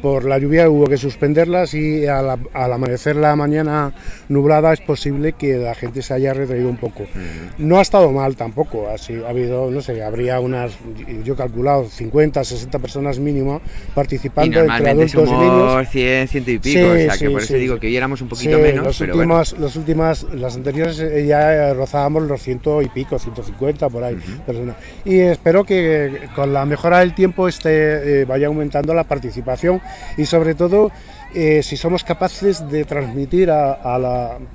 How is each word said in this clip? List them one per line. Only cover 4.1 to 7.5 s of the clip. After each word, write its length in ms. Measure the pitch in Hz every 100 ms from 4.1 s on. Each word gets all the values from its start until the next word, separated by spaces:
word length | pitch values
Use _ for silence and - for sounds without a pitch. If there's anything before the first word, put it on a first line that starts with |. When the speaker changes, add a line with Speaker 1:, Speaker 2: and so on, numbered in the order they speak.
| - -
Speaker 1:
nublada 420 | 139 143 151 160
es 80 | 156
posible 540 | - 139 147 139 151
que 240 | 156 143 131
la 180 | 120 117
gente 260 | 123 120
se 120 | 123
haya 200 | 131 135
retraído 360 | 135 135 127 123
un 80 | 120
poco. 260 | 120 -
Speaker 2:
Ujú. 80 | 101 107 87 80 87